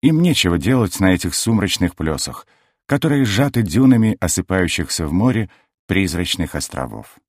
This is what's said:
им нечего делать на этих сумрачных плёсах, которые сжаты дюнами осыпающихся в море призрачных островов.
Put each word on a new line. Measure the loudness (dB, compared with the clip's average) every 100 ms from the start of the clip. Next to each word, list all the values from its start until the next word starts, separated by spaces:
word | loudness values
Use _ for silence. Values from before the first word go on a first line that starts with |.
им | 4 4
нечего | 2 2 2 0
делать | 2 2 0 2
на | 2 2
этих | 0
сумрачных | -4 0 0 0 0 -4 -2
плёсах, | -4 -4 -6 -12 -18 _ _ _ _
которые | -2 0 0 0
сжаты | 0 0 0
дюнами | 0 4 4 6 4 0
осыпающихся | -2 -2 -2 0 0 -2 -6 -4 -2
в |
море | 0 2 0 -4 _ _ _ _
призрачных | 0 0 -2 -4 -4 -4
островов. | -6 -8 -8 -8 -10 -18 _